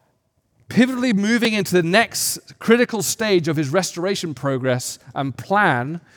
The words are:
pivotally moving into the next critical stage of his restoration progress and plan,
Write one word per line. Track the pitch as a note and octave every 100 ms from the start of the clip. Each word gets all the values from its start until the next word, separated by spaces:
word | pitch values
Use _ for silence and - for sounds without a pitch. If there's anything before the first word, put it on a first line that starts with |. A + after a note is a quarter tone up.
| _ _ _ _ _ _ -
pivotally | - B3+ B3 B3+
moving | G3 G3+ A#3 A3+
into | G#3+ F#3+
the | F3+
next | E3 G3+ G#3+ - - - - -
critical | - A#3 A#3+ A3
stage | D#3 - A3 F#3 D#3+
of | D3+
his | C#3
restoration | F3+ F#3 F3 F3+ G3+ E3+
progress | C#3 C#3 C3 B2+ B2 - - -
and | - C#3 -
plan, | - G3+ F#3+ B2+ C3 E3+ -